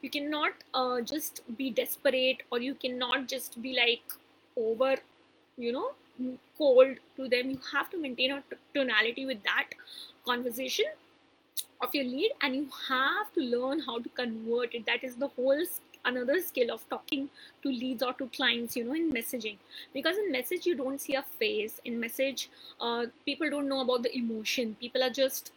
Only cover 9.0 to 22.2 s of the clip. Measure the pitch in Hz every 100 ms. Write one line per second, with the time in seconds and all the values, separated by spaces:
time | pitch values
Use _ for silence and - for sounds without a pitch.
9 | 220 240 269 226 - 214 - - - -
10 | - - - 240 247 233 262 - 508 622
11 | - _ _ _ _ - - _ - 294
12 | 254 254 415 554 285 262 294 - - 262
13 | 269 359 415 - 254 240 262 302 269 233
14 | 240 - 247 220 220 233 240 240 220 240
15 | 262 247 277 - 254 285 330 - - -
16 | - 254 247 320 339 - 233 226 - 240
17 | - 285 277 - - - 277 254 254 247
18 | 254 262 262 - 254 233 233 - 233 311
19 | 330 247 226 254 214 208 - - - 269
20 | 320 381 415 254 254 359 349 269 262 277
21 | - 269 269 - 214 214 214 - 254 233
22 | 233 -